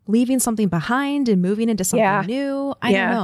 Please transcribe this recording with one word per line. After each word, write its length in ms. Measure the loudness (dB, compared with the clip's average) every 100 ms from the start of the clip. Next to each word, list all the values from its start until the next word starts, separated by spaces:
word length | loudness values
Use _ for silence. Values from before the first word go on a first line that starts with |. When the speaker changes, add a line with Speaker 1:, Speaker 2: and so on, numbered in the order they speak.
| -2
Speaker 1:
leaving 320 | 0 2 0
something 300 | 0 0 0
behind 600 | 0 0 -2 0 0 2
and 140 | 2
moving 260 | 2 0 0
into 160 | 0
something 180 | 0 2
Speaker 2:
Yeah. 200 | 2 2 -2
Speaker 1:
new. 480 | -4 -4 -4 -6 -4
I 120 | 0
Speaker 2:
Yeah. 160 | 0 0
Speaker 1:
don't 20 | -2